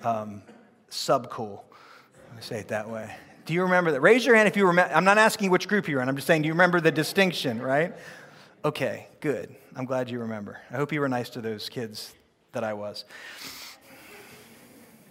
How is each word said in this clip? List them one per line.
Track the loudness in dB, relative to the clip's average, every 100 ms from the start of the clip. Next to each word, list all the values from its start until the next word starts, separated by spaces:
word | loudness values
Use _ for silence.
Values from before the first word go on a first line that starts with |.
um, | -4 -4 -6 -14 -18 -20 _ _ _
sub-cool. | -8 -2 -2 -2 -12 -12 -14 -20 -20 -20 -20 _ _ -20
Let | -18
me |
say | -12 -10
it | -6
that | -8 -8
way. | -12 -12 -18 -20 -16 -4
Do | -2
you |
remember | 2 2 2
that? | 4
Raise | 6 6
your | 6 6
hand | 6
if | 4
you | 4
remember. | 6 4
I'm | 4 4
not | 6
asking | 6 4 2
which | 2 2
group | -2 0
you're | -2
in. | -2
I'm | -2
just | 2
saying, | 2
do | 2
you |
remember | 4 4 4
the | 2
distinction, | 2 -2 2 2 0 -4 -4
right? | -2 0 0 -6 -18 -20 -20 -20 -20 _
Okay, | -6 -2 -6 -6 -14 -8
good. | -6 -4 -8 -18 -18 -10
I'm | -6
glad | -4 -4
you | -8
remember. | -8 -10 -12 -16 -12
I | -8
hope | -4
you | -2
were | -2
nice | -4 -6
to | -8
those | -8 -8 -10
kids | -10 -12 -12 -18 -20 _ _ _
that | -8
I | -8
was. | -8 -10 -14 -18 -20 -18 -18 -18 -18 -20 -20 _ -20 -20 -20 -20 -20 -20 -20 -20 -20 -20 _ _